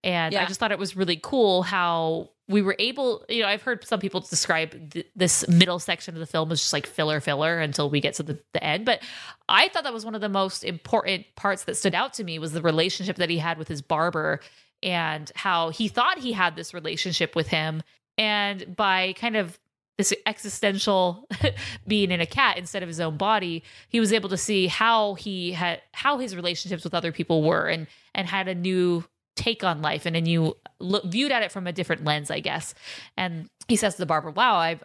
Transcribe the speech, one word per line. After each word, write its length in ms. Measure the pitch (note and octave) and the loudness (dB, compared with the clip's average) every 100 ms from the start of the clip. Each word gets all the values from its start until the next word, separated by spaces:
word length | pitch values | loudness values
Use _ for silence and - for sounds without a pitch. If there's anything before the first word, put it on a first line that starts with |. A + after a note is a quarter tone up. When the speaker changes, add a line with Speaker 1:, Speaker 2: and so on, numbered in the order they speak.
Speaker 1:
And 320 | F#3 F3 D#3+ | 0 0 0
I 60 | G3 | 0
Speaker 2:
Yeah. 60 | F3+ | 0
Speaker 1:
just 120 | F#3+ | 0
thought 140 | A3 | -2
it 80 | G3 | -2
was 160 | F#3+ F#3 | -4 -2
really 200 | F#3 E3 | -2 -2
cool 400 | - C4+ G#3+ F#3 | 0 4 6 4
how 680 | F3 F#3+ F3 E3+ D#3+ E3 - _ - | 2 2 2 2 0 -2 -6 _ 0
we 120 | G3+ | 2
were 140 | F#3+ F#3+ | 2 2
able, 440 | A3+ B3+ B3+ A3 - | 0 0 0 0 -2
you 120 | A#3 | -2
know, 80 | G#3 | 0
I've 140 | G#3 | 0
heard 240 | - A#3 - | -2 -6 -2
some 140 | G#3+ | -2
people 180 | F#3+ F#3 | 0 -4
describe 720 | - E3 - E3 D#3+ D#3+ D#3 | -2 -2 0 0 0 -8 -12
th-, 160 | E3+ - | -12 -12
this 320 | - F3+ - - | 0 2 2 6
middle 300 | E3+ F3+ F3 | 6 6 4
section 360 | - E3+ - | -4 -6 -6
of 40 | E3 | -12
the 60 | D#3+ | -4
film 240 | E3 D#3+ | -2 0
as 80 | D#3+ | -2
just, 120 | - | 0
like, 140 | - - | -2 -4
filler, 320 | - D#3 D3+ | -2 0 0
filler 400 | C#3+ C#3+ D#3 E3+ | 0 0 0 0
until 280 | D#3 C#3 D3 | -2 -2 0
we 120 | C#3+ | 2
get 140 | D3 | 0
to 100 | - | -2
the, 140 | D3+ D3 _ | -6 -8 _
the 100 | - | -4
end. 200 | D3+ D#3+ | -2 -2
But 160 | A3+ A3+ - - - - - | 0 0 -2 -16 -16 -10 4
I 200 | G3 F4+ | 6 6
thought 160 | F4 | 4
that 80 | C#4+ | -4
was 100 | A3+ | -6
one 120 | A3 G#3+ | -8 -6
of 40 | |
the 80 | G#3 | -2
most 360 | G3 F#3+ F#3+ | 0 0 -2
important 600 | - E3+ - A3+ - F#3 - - | -6 -8 0 0 2 -4 -4 -4
parts 280 | G3+ F#3+ | -2 -2
that 120 | - - | -4 0
stood 180 | G3 | 2
out 200 | F3 C4+ | 2 -2
to 100 | - | -4
me 160 | F#3 D#3+ | -8 -6
was 120 | D#3 | -6
the 80 | D#3+ | 0
relationship 560 | E3 D#3 F3 - F#3+ F3+ | 2 4 2 0 -4 -2
that 140 | E3+ | 0
he 80 | E3 | 0
had 180 | D#3+ D#3+ | -2 -4
with 120 | D#3 | -6
his 120 | D3+ | -8
barber 600 | - D#3 E3+ D#3+ D#3 D#3 - _ _ _ | -2 2 2 0 -2 -2 -6 _ _ _
and 480 | - F3 D#3+ D#3 D3+ - | -4 -2 -2 -4 -8 -4
how 340 | G3 F3 E3 | 0 2 0
he 160 | D3+ A3 | -2 -2
thought 320 | - C4+ F#4 | 2 0 0
he 140 | B3+ | -4
had 240 | A3 F3 E3 | 0 0 0
this 180 | E3 | -12
relationship 640 | F3 D#3+ D#3+ F#3 E3 D#3+ E3 | -8 -6 -4 -2 0 0 0
with 100 | D#3 | 0
him. 340 | D#3+ D#3+ D#3 - _ _ - | 0 0 -4 -8 _ _ -2
And 560 | G#3+ G#3 G3+ G3 - F3+ | 0 0 0 -4 -10 -2
by 360 | G3+ F#3 F#3 | 2 2 0
kind 220 | F#3 A#3 A3 | -2 -2 0
of 200 | F3+ - _ _ _ - | -2 -8 _ _ _ -2
this 160 | G3 - - | -2 0 -4
existential 1000 | G#3 G#3 - G#3 G3 G#3+ G3 F3+ F3 C4+ G3+ B3+ - | -6 -10 -2 0 0 2 4 2 0 -8 -2 -2 -2
<laughs> 300 | - - - | -10 -12 -2
being 240 | G#3+ G3 | 0 2
in 100 | F3 | 0
a 60 | E3 | 0
cat 320 | C4 B3+ F3+ | 2 2 2
instead 240 | F3 G3+ | -6 -8
of 60 | F3+ | -6
his 120 | D#3+ | -4
own 160 | E3 D3+ | -4 0
body, 460 | F#3+ G#3+ F3+ E3 - - - | 2 2 0 -6 -10 -20 -2
he 120 | A#3 | 2
was 120 | G#3+ | 4
able 160 | A3 G3 | 2 0
to 80 | F#3 | -4
see 300 | - G3+ F#3 | 0 2 2
how 480 | - A3+ A3+ G#3 | 4 4 4 2
he 380 | F#3+ G#3 F#3+ F3 | -2 -8 -6 -4
had, 280 | F3 F3 E3+ _ | -2 -2 -4 _
how 260 | - C#4 C#4+ | -2 0 0
his 180 | B3+ F#3 | -4 -4
relationships 480 | F3 E3+ F3+ E3+ | -4 -4 -6 -6
with 100 | E3 | -4
other 180 | E3+ E3 | -2 -2
people 300 | D#3+ E3 E3 | -4 0 4
were 240 | D#3 D#3+ D#3+ | 4 2 0
and, 200 | E3 D#3 - _ | -2 -6 -16 _
and 140 | - E3+ | -6 -2
had 200 | F#3+ F#3 | -2 -2
a 60 | |
new 500 | F3+ F3+ F#3 F3+ E3+ E3+ _ _ - | -2 2 4 4 2 -2 _ _ -4
take 280 | - A3+ | -2 0
on 180 | F#3+ D#3 | 0 0
life 240 | D3+ D3+ F3 | -2 -2 -2
and 100 | E3 | 0
a 40 | |
new 360 | E3 E3 D#3+ - - _ | 2 4 2 -2 -16 _
look, 260 | F3+ G3+ F#3 | -2 -2 0
viewed 260 | G3 C#4+ | 0 2
at 100 | B3 | 2
it 80 | G3+ | 0
from 160 | G3 F3+ | -4 -6
a 60 | |
different 320 | E3+ F3 E3 | -4 -2 0
lens, 260 | D3 D3+ D3 | 0 0 -2
I 80 | - | -4
guess. 320 | - D#3+ - - - - - - | -4 -4 -6 -14 -16 -16 -12 -4
And 320 | F#3 E3 E3+ _ - | -4 -4 -10 _ 0
he 80 | A#3+ | 2
says 180 | - - | 2 -2
to 60 | |
the 40 | E3+ | 0
barber, 240 | D#3+ D3 | 0 0
"Wow, 240 | D3+ B3 F#3+ | 2 4 4
I, 220 | E3 E3 | 2 -2